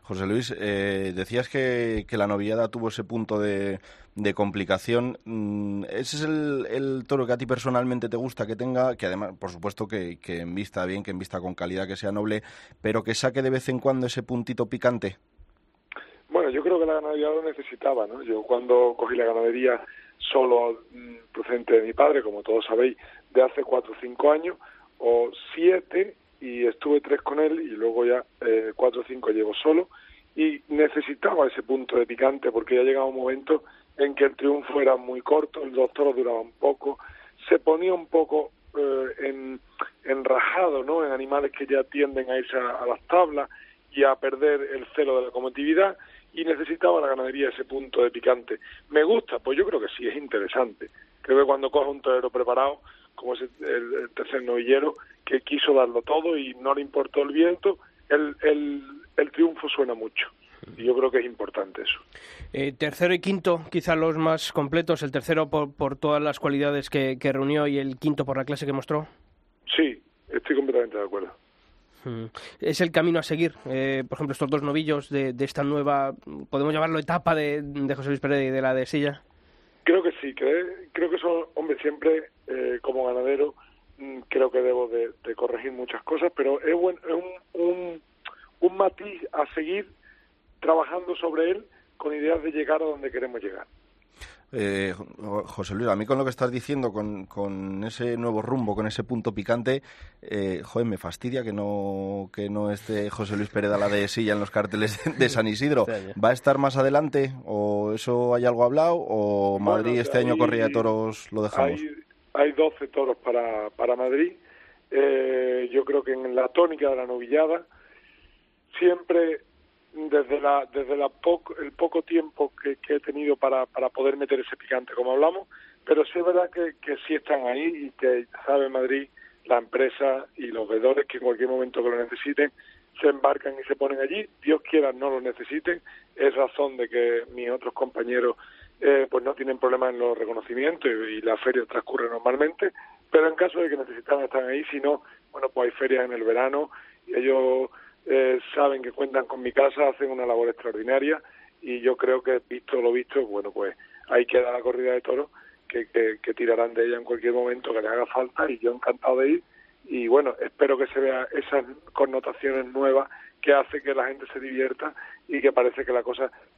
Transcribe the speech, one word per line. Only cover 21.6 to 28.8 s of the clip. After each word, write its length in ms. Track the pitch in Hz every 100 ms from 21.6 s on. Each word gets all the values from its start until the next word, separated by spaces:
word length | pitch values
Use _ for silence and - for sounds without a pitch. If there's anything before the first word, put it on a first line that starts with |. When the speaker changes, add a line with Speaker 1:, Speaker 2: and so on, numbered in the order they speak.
| 117 117
Speaker 2:
de 60 |
mi 80 | 110
padre, 300 | 110 143 143
como 180 | 107 104
todos 240 | 101 113
sabéis, 320 | - 113 131 - - - _
de 120 | 127
hace 200 | 127 -
cuatro 300 | 135 127 -
o 80 | 110
cinco 300 | 127 120 147
años, 260 | 156 175 - - - _ _
o 320 | 120 120 120 - -
siete, 600 | - 175 185 - 175 202 - _ _
y 240 | 131 120
estuve 360 | 117 - 147 147
tres 200 | - 143
con 180 | - 143
él, 200 | 156 165
y 100 | 156
luego 360 | 107 113 117
ya, 180 | 120 123 - _
eh, 300 | 117 113 110
cuatro 260 | -